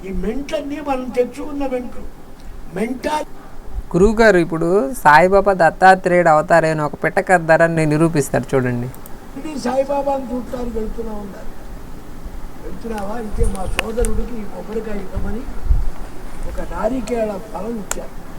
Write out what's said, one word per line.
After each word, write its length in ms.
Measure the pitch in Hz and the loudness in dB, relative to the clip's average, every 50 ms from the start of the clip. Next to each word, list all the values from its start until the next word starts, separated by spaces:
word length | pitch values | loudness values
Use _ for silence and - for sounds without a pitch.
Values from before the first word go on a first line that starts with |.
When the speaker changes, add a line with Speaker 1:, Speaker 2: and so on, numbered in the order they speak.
| 185 | -10
Speaker 1:
ఈ 40 | 190 | -6
మెంట్లన్నీ 680 | 190 180 175 202 233 269 285 - 320 302 277 277 285 311 294 285 | -4 -2 -2 -2 -2 -4 -4 -4 -6 -6 -4 -6 -8 -6 -4 -4
మనం 160 | 269 254 254 | -4 -4 -4
తెచ్చుకున్న 560 | 240 208 247 247 - - 277 294 - - - | -4 0 0 0 0 -2 -10 -10 -8 -6 -4
మెంట్లు. 420 | 277 - 247 247 240 240 - - - - - - - - - - - - - - - - 160 | -4 -4 -4 -4 -6 -6 -8 -8 -8 -8 -10 -12 -16 -16 -16 -16 -14 -12 -12 -10 -12 -10 -4
మెంటా- 500 | 185 220 240 254 240 - 294 302 302 - - - - - - - - - - - - - - - | -4 -4 -4 -4 -4 -4 -4 -2 -2 -4 -6 -10 -14 -14 -12 -12 -10 -8 -6 -6 -6 -6 -2 2
Speaker 2:
గురువుగారు 400 | 165 185 220 226 214 233 220 190 | 4 4 6 6 6 6 6 6
ఇప్పుడు 560 | 180 165 156 165 160 165 170 185 202 254 269 | 6 2 2 -2 -2 0 2 2 2 2 0
సాయిబాబా 600 | 254 - - 151 147 156 175 185 196 196 196 202 | -4 2 6 8 8 8 8 8 6 6 4 4
దత్తాత్రేయుడు 760 | 196 180 170 156 147 - 185 185 190 185 - 185 175 175 175 170 | 4 6 4 4 4 6 8 8 8 8 4 4 4 6 6 6
అవతారైన 520 | 156 151 151 180 170 165 160 160 160 156 | 6 4 4 6 4 4 4 4 0 0
ఒక 120 | 151 143 - - - | -2 -4 -4 -2 -2
పిట్ట 140 | 160 160 202 | 0 0 0
కథ 280 | 190 - 190 175 165 | 2 4 4 4 6
ధరని 400 | 160 160 160 165 165 165 160 156 | 4 6 6 6 4 4 2 2
నిరూపిస్తారు 720 | 151 147 151 165 165 170 151 135 - - 131 127 - - | 2 4 4 4 4 4 2 0 0 -2 -2 -2 0 0
చూడండి. 300 | 135 123 123 123 120 120 127 - - - - - - - - - 277 | 2 2 2 -2 -2 -4 -6 -8 -12 -12 -12 -12 -12 -12 -14 -12 -10
Speaker 1:
ఇది 200 | 285 311 302 262 | -10 -8 -8 -6
సాయిబాబాను 760 | - 247 254 269 277 269 285 277 269 277 277 269 254 220 240 | -4 -2 0 0 0 0 -2 -2 0 0 -2 -2 -4 -4 -6
చూడటానికి 440 | 254 233 - 254 247 247 233 220 226 | -6 -6 -6 -6 -6 -6 -4 -4 -4
వెళ్తున్నా 340 | 214 214 - - 220 220 | -4 -4 -6 -6 -6 -6
ఉన్నారు. 420 | 214 208 202 196 180 - - - - - - - - - - - - - - - - - - - - - - - - - - | -6 -8 -8 -10 -12 -8 -8 -8 -8 -8 -12 -12 -12 -12 -12 -12 -12 -12 -12 -12 -12 -12 -12 -10 -10 -10 -10 -10 -10 -10 -8
"వెళ్తున్నావా? 520 | 208 185 185 226 226 220 208 196 196 214 | -8 -8 -8 -8 -8 -6 -6 -6 -6 -6
అయితే 280 | 240 226 208 - - 226 | -6 -6 -6 0 0 0
మా 200 | 220 202 196 190 | 0 2 0 -2
సోదరుడికి 760 | 190 - - 214 220 214 240 226 214 - - 214 208 254 226 | -2 -2 -2 -4 -2 0 0 2 2 2 2 0 -2 -4 -6
ఈ 40 | 208 | -6
కొబ్బరికాయ 520 | - - - - - 208 226 214 220 208 | -6 -6 -8 -8 -6 -6 -6 -4 -4 -4
ఇవ్వమని 440 | 202 185 180 - 190 190 190 202 226 254 - - - - - - - - - - - - - - - - - - - - - | -4 -4 -4 -4 -4 -2 -2 -2 -4 -4 -4 -4 -2 4 4 4 6 6 4 2 2 -6 -6 -6 -8 -6 -6 -6 -4 -4 -4
ఒక 120 | - - | -4 -4
నారికేళ 680 | 175 - - 175 202 220 254 262 220 214 240 226 220 214 | -4 -4 -4 -2 -2 0 0 -2 -2 -2 -2 -2 -2 -2
ఫలం 420 | 202 185 165 - - 170 196 226 | -4 -6 -8 -10 -8 -8 -6 -6
ఇచ్చారు. 540 | 240 220 190 - - - - - - - - - - | -6 -6 -6 -6 -8 -8 -8 -8 -10 -10 -12 -12 -12